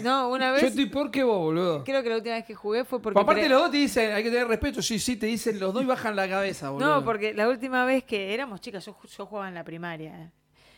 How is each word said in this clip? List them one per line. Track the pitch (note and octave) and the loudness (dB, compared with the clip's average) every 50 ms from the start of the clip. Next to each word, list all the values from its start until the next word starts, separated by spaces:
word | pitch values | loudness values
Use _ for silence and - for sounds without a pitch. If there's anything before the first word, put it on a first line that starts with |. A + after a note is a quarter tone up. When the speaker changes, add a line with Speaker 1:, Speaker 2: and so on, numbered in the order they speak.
| G#3+ | 0
Speaker 1:
No, | A#3+ C4 C4+ B3+ B3 | 0 2 2 2 0
una | B3+ C4 C4 B3+ | 0 0 0 2
Speaker 2:
Yo | C4 | 4
Speaker 1:
vez | C#4 D4 | 4 4
Speaker 2:
estoy | C4 G#3 A#3+ C#4 G3+ | 4 4 2 0 0
peor | - C4+ D4 C#4 | 0 -2 -2 -2
que | - C4+ C4 | 0 0 2
vos, | A#3+ A3 F#3+ | 4 2 2
boludo. | E3 D#3 D#3+ E3+ F#3 F3 D#3+ C#3+ C3 | 2 2 2 2 2 0 0 -2 -2
Speaker 1:
Creo | - C4+ C4+ | -2 -2 -2
que | A#3+ A#3 | 0 0
la | A3+ | -2
última | A3+ G#3 A#3 A3+ | -2 -2 -4 -6
vez | A3+ A3+ | -6 -6
que | - G#3+ | -10 -16
jugué | - - G#3 G#3+ A#3+ C4 | -10 -6 -2 -2 -2 -2
fue | - C4 A#3+ | -2 -4 -4
porque | G#3 A3 G3+ G3 | -4 2 4 4
Speaker 2:
Aparte | G3+ - D#4 - | 6 6 4 4
Speaker 1:
pre- | D#4 D4+ | 6 6
Speaker 2:
los | C4 C4 | 6 6
dos | E4+ E4+ | 6 4
te | A#3+ C#4+ | 4 2
dicen, | C#4+ C4 - B3+ A3+ A3 G#3 | 2 2 2 2 2 2 2
"Hay | G3+ G#3+ | 0 0
que | A#3 | 0
tener | A#3 A#3+ B3 A#3 | 0 0 2 2
respeto", | A3 G#3+ - C#4+ A3+ - | 0 0 0 -2 -2 -2
sí, | F#3 - A3+ G3 | -2 -2 -2 -2
sí, | - - B3 G3+ | 0 -2 -2 -2
te | G#3+ G#3+ | 0 -2
dicen | A#3 G#3+ - A#3 A3 G3+ | -2 0 -2 -2 -2 0
los | F#3+ F#3+ | -2 -2
dos | F#3+ B3 C4+ | 0 0 0
y | |
bajan | B3+ B3+ B3 - A3 G#3+ | 0 0 0 0 -2 0
la | G3 F#3+ F#3 | 0 0 0
cabeza, | F#3+ G3 G3 G3 F3+ - D3+ C#3 | 0 0 0 -2 -2 -4 -6 -8
boludo. | C3+ C#3 C4 D4 D4+ | -4 0 2 2 2
Speaker 1:
No, | C#4 - | 2 2
porque | A3+ A3+ G#3 G#3 G#3+ G#3 | 0 -2 0 -2 -4 0
la | G#3 G#3+ A#3 | 0 2 2
última | C4 A3+ A#3+ C4 B3+ B3+ B3 | 2 0 -2 -2 0 0 2
vez | B3+ C4 C4 - | 2 2 0 0
que | - A#3 G3+ G3 F#3+ G#3 | -2 -4 -4 -2 -4 -4
éramos | A#3 C#4 C4 G3+ F3 | -6 -6 -8 -10 -12
chicas, | - B3 G#3 F#3+ - | -12 -12 -12 -12 -12
yo | G#3+ F#3+ | -14 -18
ju-, | - - - | -20 -20 -20
yo | - - G3+ G3 | -14 -14 -14 -10
jugaba | G#3 G#3 G3 F#3+ | -10 -10 -10 -8
en | F3+ | -10
la | E3+ E3 | -12 -12
primaria, | - D#3+ E3 F3 F3 E3 D#3 D#3 D#3 - E3+ | -12 -10 -10 -8 -10 -8 -10 -12 -14 -14 -16
¿eh? | D#3+ E3 - _ _ _ _ _ _ - _ | -18 -20 -20 _ _ _ _ _ _ -20 _